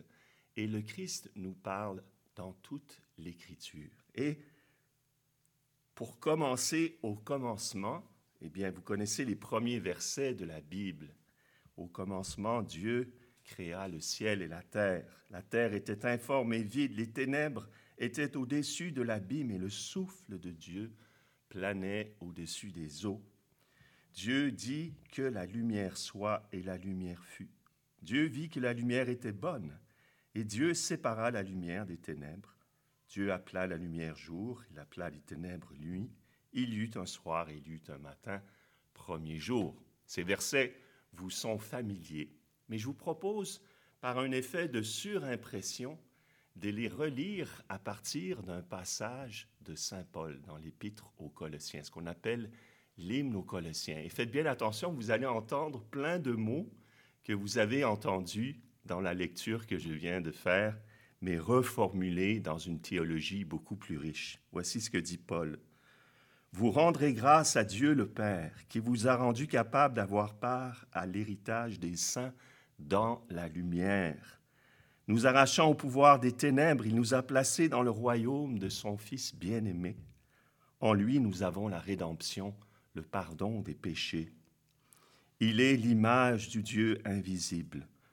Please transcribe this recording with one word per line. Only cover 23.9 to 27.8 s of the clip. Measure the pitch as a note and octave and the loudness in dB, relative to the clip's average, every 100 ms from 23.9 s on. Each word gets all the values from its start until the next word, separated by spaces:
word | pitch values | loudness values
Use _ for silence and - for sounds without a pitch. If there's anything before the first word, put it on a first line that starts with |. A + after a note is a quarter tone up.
| _ _ | _ _
Dieu | - G#2 C3+ C#3+ | -8 0 2 2
dit | G#2+ A2+ D3+ E3 D#3 - | -2 -4 -4 -6 -10 -12
que | - | -4
la | C3+ G#2+ F2+ | -2 -2 -4
lumière | A2+ A#2 G#2 F#2+ F#2+ | -2 0 0 0 -4
soit | - G2 G#2 G#2 - | -8 -2 0 0 -2
et | F#2+ | -8
la | F#2 F2+ | -6 -6
lumière | F#2+ F#2 F#2 F2 - | -6 -6 -6 -8 -14
fut. | - F#2+ _ _ _ | -16 -16 _ _ _